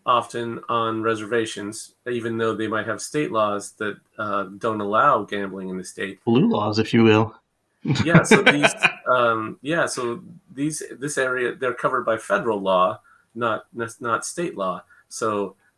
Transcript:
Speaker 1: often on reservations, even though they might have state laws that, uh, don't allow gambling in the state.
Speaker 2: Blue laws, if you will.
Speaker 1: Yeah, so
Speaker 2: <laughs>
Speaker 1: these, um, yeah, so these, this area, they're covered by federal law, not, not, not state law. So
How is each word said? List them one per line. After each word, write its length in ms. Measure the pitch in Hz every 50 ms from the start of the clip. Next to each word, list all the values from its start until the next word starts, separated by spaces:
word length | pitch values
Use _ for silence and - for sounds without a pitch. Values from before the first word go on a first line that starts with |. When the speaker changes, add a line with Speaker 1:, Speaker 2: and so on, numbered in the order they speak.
| -
Speaker 1:
often 540 | 127 123 117 113 - - 120 117 117 117 117 - -
on 340 | 120 117 113 113 113 110 110
reservations, 920 | 113 110 107 107 101 120 117 110 113 - 101 104 104 110 - - - _ _ -
even 320 | 123 123 117 110 117 113 113
though 160 | 113 113 110
they 120 | 101 110
might 200 | 101 110 107 104
have 120 | 113 104 98
state 300 | - - - 151 151 -
laws 420 | 113 110 107 104 101 101 98 - -
that, 260 | - 107 104 98 - _ _ -
uh, 280 | - 107 104 101 101 95 90 101
don't 240 | 98 - 117 110 107
allow 420 | 104 101 107 113 135 147 131 110 101
gambling 460 | - 104 101 101 95 95 98 95 95
in 80 | 92
the 60 | 92 90
state. 400 | - - - 101 98 101 _ -
Speaker 2:
Blue 220 | 120 117 127 196
laws, 320 | 233 - 110 104 107 104 110
if 120 | 107 -
you 120 | - 117 113
will. 320 | 110 110 110 110 107 - - _ _ _ _ _ _ _ _ - 123 123 - -
Speaker 1:
Yeah, 200 | 156 170 170 -
so 180 | - 220 208
Speaker 2:
<laughs> 0 |
Speaker 1:
these, 320 | 202 - - 147 - 202 - - - - - - -
um, 520 | - 127 123 120 117 113 110 110 104 90 -
yeah, 240 | - 139 170 165 139
so 380 | 117 - 135 123 117 120 120 120 - - - _ _
these, 300 | 123 131 143 156 151 - - - 110
this 220 | 104 131 147 - 139
area, 340 | 131 131 127 127 123 117 120
they're 220 | - 131 123 117
covered 300 | - - 139 131 123 107
by 120 | 117 110
federal 420 | 110 - - 101 139 151 117 107 101
law, 420 | 95 95 92 90 92 92 - - _ _ _ _ _ _ -
not, 300 | 113 120 113 107 - - _ -
not, 220 | 117 117 113 - -
not 260 | 123 117 113 - -
state 320 | - - 175 175 - -
law. 240 | 95 95 92 90 90 - _ - _ _ -
So 460 | - - 120 110 107 101 101 92 95 _ _ _ _